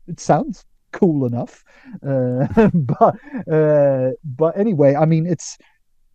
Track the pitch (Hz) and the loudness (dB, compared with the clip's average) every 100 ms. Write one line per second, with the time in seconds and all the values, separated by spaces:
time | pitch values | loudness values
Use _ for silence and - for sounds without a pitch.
0 | - 165 - 151 294 - _ _ _ - | -18 -6 0 0 0 -10 _ _ _ -6
1 | 180 147 123 120 - - _ _ 262 208 | -4 -2 -2 -4 -8 -14 _ _ -20 -14
2 | 139 135 127 127 220 226 208 175 127 - | -6 -4 -2 -2 -2 2 2 2 -2 2
3 | 220 - 294 269 170 156 151 147 143 131 | 2 0 -8 -12 -2 0 2 4 2 2
4 | 131 127 151 127 160 196 226 151 139 143 | -2 -4 -10 -2 -2 0 0 4 4 4
5 | 160 160 175 165 - - _ _ _ _ | 2 2 0 -4 -6 -18 _ _ _ _
6 | _ | _